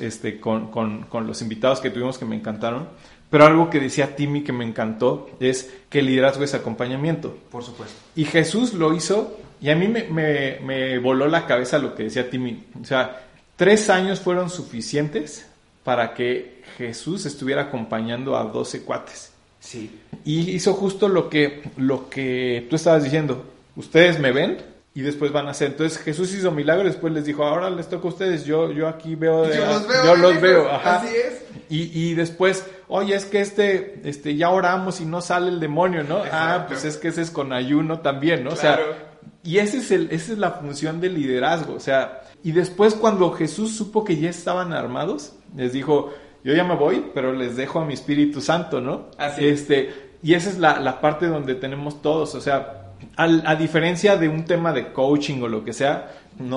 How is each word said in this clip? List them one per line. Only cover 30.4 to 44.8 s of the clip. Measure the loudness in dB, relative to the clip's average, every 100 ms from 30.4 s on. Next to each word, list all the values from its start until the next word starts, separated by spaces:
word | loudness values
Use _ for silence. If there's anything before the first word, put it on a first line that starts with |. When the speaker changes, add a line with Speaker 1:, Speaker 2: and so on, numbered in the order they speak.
Speaker 1:
veo", | 8 8 6
ajá. | 2 2 2
Speaker 2:
Así | 2 0
es. | -2 -4 -14 -20 -6
Speaker 1:
Y, | -4 -2 -2
y | -2
después, | 0 -2 2 2 2 -8 -18 -4
"Oye, | -2 0 -2
es | 0
que | 0
este, | 0 2 2 2 -2 -10 -10
este, | -8 -4 0
ya | 4
oramos | 4 2 0 -2 -6
y | -6
no | -6
sale | -2 0 0
el | -2
demonio", | -2 0 0 0
¿no? | -2 -4 -2
Speaker 2:
Exacto. | -2
Speaker 1:
"Ah, | 0 0 -4
pues | -6 -6
es | -4
que | -6
ese | -4
es | -4
con | -4 -4
ayuno | -4 0 0 0 -2
también", | -2 0 0 0
¿no? | -2
O | 2
sea, | 4 4
Speaker 2:
Claro. | 0 -6 -14 -20 -20 _
Speaker 1:
y | 0 0
ese | 2 -2
es | 0
el, | 0 0
esa | -4 -6
es | -2
la | -2
función | -2 -10 -6 -6 -2
del | -4 -2
liderazgo. | 0 0 2 0 -4
O | -8
sea, | 0 0 0 -8 -18 -10
y | 0
después | 0 0 4 4
cuando | 6 2 4 2
Jesús | 2 -4 -2 -6 -4
supo | -4 -2
que | 0 0
ya | -2
estaban | -4 -4 -4 -4
armados, | -4